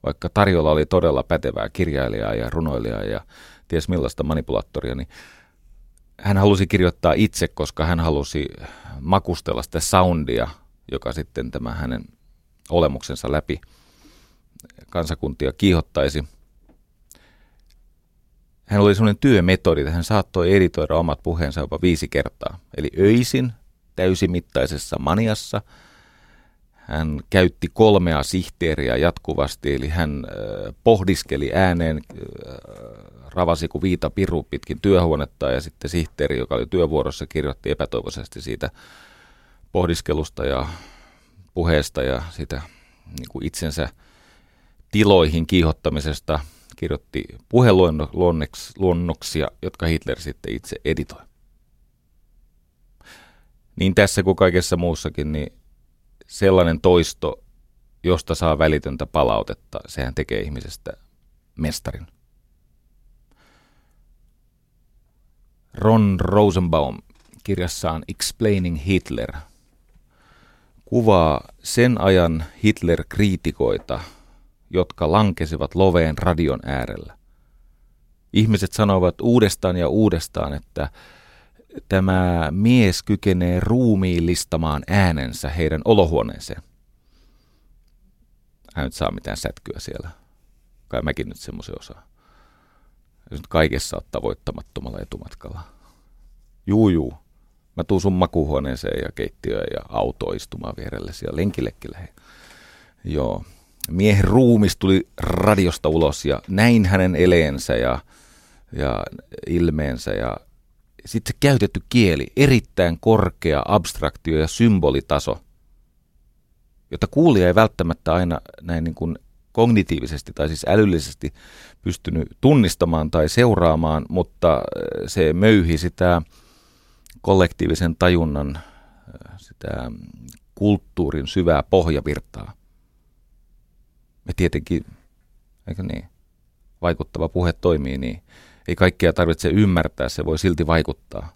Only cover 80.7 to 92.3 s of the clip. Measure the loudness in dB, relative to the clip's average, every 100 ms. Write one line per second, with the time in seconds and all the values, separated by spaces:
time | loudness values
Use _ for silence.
80.7 | -8 -8 -10 -20 -20 _ _ _ _ _
81.7 | -20 _ 0 2 2 2 0 0 0 4
82.7 | 6 4 0 -2 -2 0 0 2 0 0
83.7 | 2 2 2 2 0 0 -2 -2 -2 -2
84.7 | -2 0 2 2 0 -4 -8 -8 -4 -2
85.7 | -2 2 4 4 0 -4 -8 -14 -16 _
86.7 | _ _ _ _ _ _ _ _ _ _
87.7 | _ _ _ _ _ _ _ _ _ _
88.7 | -8 -8 -4 -6 -6 -10 -8 -10 -12 -14
89.7 | -14 -12 -12 -14 -18 _ _ _ _ _
90.7 | _ _ -6 -6 -6 -8 -12 -16 -16 -14
91.7 | -16 -18 -20 _ _ _